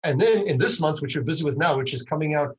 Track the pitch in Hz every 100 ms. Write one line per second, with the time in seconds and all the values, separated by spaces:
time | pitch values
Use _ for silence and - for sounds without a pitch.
0 | 160 135 220 220 196 127 139 - 156 156
1 | 143 151 123 156 - 117 165 135 127 131
2 | - 151 156 151 143